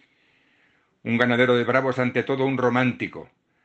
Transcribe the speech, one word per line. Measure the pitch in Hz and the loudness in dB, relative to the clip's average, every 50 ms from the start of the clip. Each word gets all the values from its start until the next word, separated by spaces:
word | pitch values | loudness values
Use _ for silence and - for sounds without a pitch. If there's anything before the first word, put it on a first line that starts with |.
| _ _ _ _ _ _ _ _ _ _ _ _ _ _ _ _ _ _ _ _ - | _ _ _ _ _ _ _ _ _ _ _ _ _ _ _ _ _ _ _ _ -6
Un | 117 113 | -4 0
ganadero | 117 123 123 120 117 127 123 123 | 2 2 2 2 2 4 4 2
de | 120 120 | 2 2
bravos, | 110 120 131 127 135 120 131 | 0 0 0 0 0 -2 -2
ante | 127 123 120 123 117 | -2 -2 -2 -2 -2
todo, | - 143 131 131 | -2 -2 -2 -2
un | 135 135 123 | -2 0 0
romántico, | 123 123 117 127 127 127 117 - 113 87 - 85 80 - _ _ _ _ _ _ _ | 0 2 2 2 0 0 -2 -2 -6 -8 -8 -12 -16 -18 _ _ _ _ _ _ _